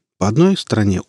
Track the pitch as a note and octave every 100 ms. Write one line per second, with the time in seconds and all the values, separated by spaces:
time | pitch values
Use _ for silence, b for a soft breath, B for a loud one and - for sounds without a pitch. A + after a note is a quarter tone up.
0 | _ - F#2+ A#2+ F#3 F#3+ - G#2+ G2+ F#2